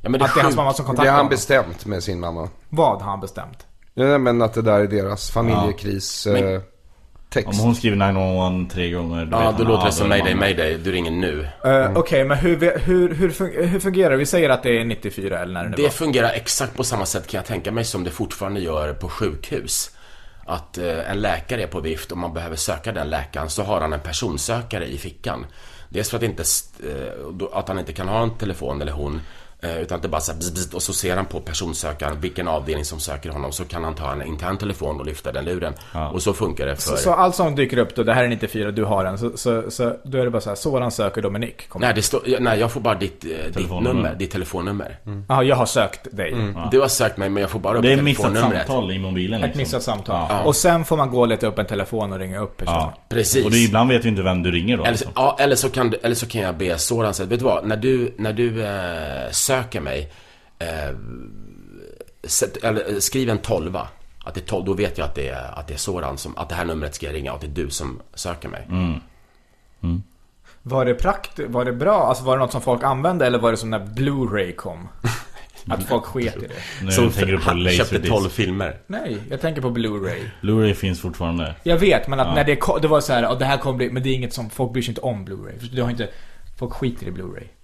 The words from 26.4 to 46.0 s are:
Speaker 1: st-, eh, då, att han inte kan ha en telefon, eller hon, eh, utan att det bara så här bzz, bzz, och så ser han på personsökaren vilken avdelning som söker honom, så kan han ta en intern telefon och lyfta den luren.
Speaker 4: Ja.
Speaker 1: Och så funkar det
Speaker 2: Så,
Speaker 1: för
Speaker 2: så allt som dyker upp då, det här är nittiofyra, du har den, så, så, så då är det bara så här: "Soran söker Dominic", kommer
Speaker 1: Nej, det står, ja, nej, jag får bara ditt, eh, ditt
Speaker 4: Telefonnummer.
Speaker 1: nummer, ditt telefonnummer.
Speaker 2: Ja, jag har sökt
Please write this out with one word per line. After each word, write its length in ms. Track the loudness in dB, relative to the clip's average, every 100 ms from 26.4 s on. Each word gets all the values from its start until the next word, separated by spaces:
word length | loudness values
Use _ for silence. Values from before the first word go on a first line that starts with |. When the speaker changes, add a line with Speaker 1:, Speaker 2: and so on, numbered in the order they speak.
Speaker 1:
st-, 480 | -2 -2 -4 -14 -10
eh, 400 | -8 -8 -10 -12
då, 160 | -8 -6
att 200 | -4 -4
han 100 | -4
inte 140 | -6
kan 160 | -6 -2
ha 140 | 0
en 160 | 0 -2
telefon, 440 | -6 -4 -4 -4
eller 100 | -4
hon, 280 | -4 -4 -6 -8 -16 -18 -10
eh, 140 | -6 -6
utan 140 | -4 -4
att 60 |
det 60 | -2
bara 120 | -2
så 120 | -4
här 60 | -6
bzz, 160 | -6
bzz, 200 | -6 -6
och 80 | -6
så 100 | -4
ser 240 | -2 -2 -2
han 80 | -2
på 140 | -6
personsökaren 800 | -6 -4 -4 -4 -6 -4 -4 -4
vilken 280 | -6 -4 -2
avdelning 360 | -2 -2 -4
som 160 | -4 -6
söker 300 | -6 -8 -8
honom, 220 | -6 -6
så 120 | -8
kan 200 | -8 -6
han 100 | -6
ta 180 | -4 -6
en 100 | -6
intern 340 | -6 -6 -4 -4
telefon 420 | -4 -4 -4 -4
och 60 | -6
lyfta 260 | -8 -6
den 120 | -6
luren. 280 | -4 -4 -4 -6 -10
Speaker 4:
Ja. 140 | -6 -4
Speaker 1:
Och 120 | -2
så 100 | 0
funkar 340 | 0 -2 -2 -4
det 100 | -2
Speaker 2:
Så, 140 | -2
Speaker 1:
för 60 | 0
Speaker 2:
så 160 | 4
allt 220 | 6 4
som 200 | 4 2 2
dyker 220 | 2 2
upp 160 | 2
då, 80 | 2
det 120 | 2
här 100 | 4
är 40 | 4
nittiofyra, 420 | 0 -4 -2 -2
du 140 | 0
har 200 | 0 2
den, 140 | 0 -2
så, 180 | -4 -2
så, 340 | 0 0 -2
så 260 | -2 -2 -2
då 140 | -4 0
är 60 |
det 60 | 0
bara 100 | 0
så 80 | -2
här: 60 | -4
"Soran 340 | 0 0 0
söker 320 | 0 -2 0
Dominic", 320 | -2 -2 -6 -8 -14
kommer 180 | -2 2
Speaker 1:
Nej, 80 |
det 80 | 2
står, 180 | 2 0
ja, 140 | 2 2
nej, 200 | 4 4
jag 120 | 2
får 80 | 0
bara 140 | 0
ditt, 300 | 0 -2 -6
eh, 60 | -8
ditt 240 | -6 -4
Speaker 4:
Telefonnummer. 400 | -2 -2 0 0
Speaker 1:
nummer, 200 | 2 0
ditt 160 | -2 -4
telefonnummer. 680 | -4 -4 -4 -4 -4 -6 -10 -10 -10 0
Speaker 2:
Ja, 140 | 2
jag 140 | 4 4
har 100 | 4
sökt 500 | 2 2 0